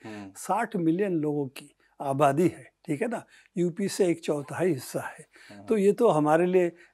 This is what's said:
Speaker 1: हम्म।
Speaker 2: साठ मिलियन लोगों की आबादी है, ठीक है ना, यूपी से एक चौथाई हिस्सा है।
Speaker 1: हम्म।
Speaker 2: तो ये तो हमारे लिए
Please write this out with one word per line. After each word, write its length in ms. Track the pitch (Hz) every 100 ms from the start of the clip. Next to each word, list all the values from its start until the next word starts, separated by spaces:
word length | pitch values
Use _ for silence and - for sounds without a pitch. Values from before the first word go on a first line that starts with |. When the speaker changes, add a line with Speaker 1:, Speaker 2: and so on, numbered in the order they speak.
| 110
Speaker 1:
हम्म। 260 | 107 98 95
Speaker 2:
साठ 400 | - 190 226 196
मिलियन 360 | 165 170 202
लोगों 360 | 170 151 147 135
की 280 | - - _ _ -
आबादी 460 | 147 135 147 139 180
है, 240 | - - _ -
ठीक 140 | 139
है 60 | 233
ना, 180 | 123 - _ _ -
यूपी 300 | 175 165 196
से 200 | - 185
एक 140 | 165
चौथाई 480 | - 147 139 131 185
हिस्सा 300 | 139 - 139
है। 280 | - - - _ -
Speaker 1:
हम्म। 140 | - -
Speaker 2:
तो 120 | 220
ये 140 | 196
तो 160 | 208 233
हमारे 380 | 156 151 160 180
लिए 260 | 185 175 170 -